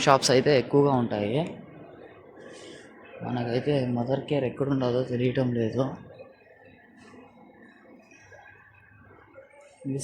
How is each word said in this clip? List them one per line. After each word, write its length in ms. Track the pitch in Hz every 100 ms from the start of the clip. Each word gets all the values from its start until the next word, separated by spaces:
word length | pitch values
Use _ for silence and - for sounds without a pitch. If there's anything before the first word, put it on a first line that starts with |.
| 151
షాప్స్ 260 | 135 143 127
అయితే 160 | 139 135
ఎక్కువగా 320 | - 143 143 131
ఉంటాయి. 320 | 117 107 104 135 170 - - - - - - - - - - - - - - - - - 117
మనకైతే 480 | 120 120 123 139 143 123 120
మదర్ 260 | 120 135 -
కేర్ 160 | 147 123
ఎక్కడ 180 | - 139 135
ఉండదో 260 | 123 123 127
తెలియటం 360 | 123 127 131 123 120
లేదు. 240 | 110 113 135 170 - - - - - - - - - - - - - - - - - - - - - - - - - - - - - - - - - - - - - - 139
ఇది 140 | 135